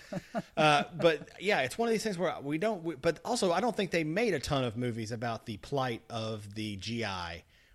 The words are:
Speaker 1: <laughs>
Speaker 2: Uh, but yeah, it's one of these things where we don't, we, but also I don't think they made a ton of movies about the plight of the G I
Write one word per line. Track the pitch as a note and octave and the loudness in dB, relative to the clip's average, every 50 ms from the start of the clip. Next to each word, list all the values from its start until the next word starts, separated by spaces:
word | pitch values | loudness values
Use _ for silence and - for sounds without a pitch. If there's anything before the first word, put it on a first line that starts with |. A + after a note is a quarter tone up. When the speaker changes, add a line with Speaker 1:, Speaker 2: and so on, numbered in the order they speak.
| - | 0
Speaker 1:
<laughs> | - - F3+ - - - A3+ - - - | -6 -10 -10 -10 -8 -6 -6 -6 -4 0
Speaker 2:
Uh, | - D#3 D3+ D3 C#3+ - - - D#3+ | 4 6 6 6 6 4 0 0 2
but | F#3 E3+ D#3+ D3 - - - - | 4 4 4 2 -2 -10 -14 -6
yeah, | - G3 G#3 E3 C3 | 0 2 2 2 2
it's | B2+ - - | 0 0 0
one | A#3 A#3 | 0 2
of | A3+ | 2
these | G3+ - | 2 0
things | A3 G3 E3+ | -2 -2 0
where | F3+ D#3+ B2 - C#3 | 0 0 0 -2 -2
we | C#3 D3 D#3+ | -2 -2 0
don't, | F#3 A3 A3 F3+ E3 | 0 0 0 0 -2
we, | F3 D#3+ | -6 -4
but | B2+ - E3+ D#3+ - - | -2 0 0 0 0 0
also | - A#3+ A#3+ G#3 F#3 E3 | -2 0 2 4 4 4
I | F3 | 4
don't | G#3+ A#3+ F#3 | 2 2 2
think | - G#3 D#3+ | 0 0 0
they | - E3+ D#3+ | 2 0 0
made | D3+ D#3+ G3+ A#3+ A#3 F3 | 2 0 2 2 2 2
a | C#3 | 0
ton | - - D3+ C3+ C3 | 0 0 0 2 2
of | B2 G#2 | 0 0
movies | A#2+ B2 B2 A2 A#2 A2+ G#2 A#2+ | 0 -2 -2 -2 -2 -4 -6 -6
about | A2 A#2+ A#2+ A2+ A2 - | -4 -4 -4 -4 -4 -6
the | - G#2+ G2 | -8 -10 -10
plight | - - C#3+ C#3 C3 B2+ A#2 A2 - - | -8 -4 -2 0 0 0 -2 -6 -8 -8
of | - A2+ A2 A2 A2+ G#2+ G#2 G2+ G2 | -6 -6 -4 -4 -6 -6 -8 -10 -8
the | G#2+ A2 G#2+ G2+ | -6 -4 -4 -4
G | G2+ F2+ G#2 A#2 A#2 A2 | -6 -6 -6 -4 -4 -2
I | G#2 F#2+ F#2 F2 E2+ E2+ E2 - _ - - - _ _ | -2 -4 -4 -6 -6 -8 -10 -14 _ -20 -20 -20 _ _